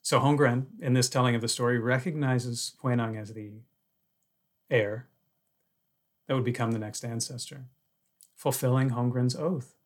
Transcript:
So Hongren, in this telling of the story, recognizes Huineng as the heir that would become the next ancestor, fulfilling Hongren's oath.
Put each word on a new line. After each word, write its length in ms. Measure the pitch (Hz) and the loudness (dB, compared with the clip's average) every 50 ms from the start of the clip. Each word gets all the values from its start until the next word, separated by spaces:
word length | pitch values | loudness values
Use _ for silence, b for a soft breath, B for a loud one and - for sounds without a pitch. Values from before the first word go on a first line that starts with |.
So 180 | _ - 147 120 | _ 2 2 4
Hongren, 480 | 127 143 147 143 147 123 120 127 131 - - - | 4 4 4 6 4 4 4 0 -2 -4 -10 -6
in 140 | - 131 127 | 0 2 4
this 160 | 127 120 - | 4 4 2
telling 260 | - 131 127 123 120 | 2 2 4 4 2
of 60 | 113 | 2
the 60 | 113 | 0
story, 320 | 113 - - 123 120 123 117 | -2 -2 0 0 0 0 0
recognizes 960 | 110 120 127 131 127 190 151 151 143 131 127 123 113 123 120 117 - - - _ - | 2 0 0 0 0 -2 -2 -2 0 2 2 0 0 -2 -6 -6 -8 -10 -10 _ -2
Huineng 360 | 131 123 120 117 113 110 110 | 0 0 0 0 -2 -4 -8
as 140 | 107 101 113 | -10 -12 -12
the 300 | 110 107 104 107 110 117 _ _ _ _ _ _ _ _ _ _ _ _ _ _ _ _ _ _ _ _ _ | -12 -12 -14 -16 -18 -20 _ _ _ _ _ _ _ _ _ _ _ _ _ _ _ _ _ _ _ _ _
heir 380 | 139 120 104 101 107 120 127 _ _ _ _ _ _ _ _ _ _ _ _ _ _ _ _ _ _ _ _ _ _ _ _ | 2 2 2 2 -2 -6 -10 _ _ _ _ _ _ _ _ _ _ _ _ _ _ _ _ _ _ _ _ _ _ _ _
that 80 | - 135 | -2 -2
would 80 | 131 123 | 0 0
become 300 | 123 117 - 117 113 113 | 0 -2 -2 -2 -2 -2
the 60 | 110 | -4
next 240 | 110 107 104 - - | -4 -8 -10 -10 -8
ancestor, 640 | 117 117 113 - - 131 123 - - - 135 127 - _ _ _ _ _ _ _ _ _ _ - _ _ | -6 -6 -6 -6 -6 -8 -12 -12 -12 -14 -16 -18 -18 _ _ _ _ _ _ _ _ _ _ -20 _ _
fulfilling 560 | - - 147 123 - - 127 127 131 131 135 | -4 -2 -2 -2 2 2 2 4 4 2 2
Hongren's 440 | 117 120 123 123 120 127 123 127 123 | 2 0 0 0 2 2 0 0 0
oath. 400 | - 151 170 185 139 123 - _ _ _ | 0 -2 -2 -2 -2 -4 -10 _ _ _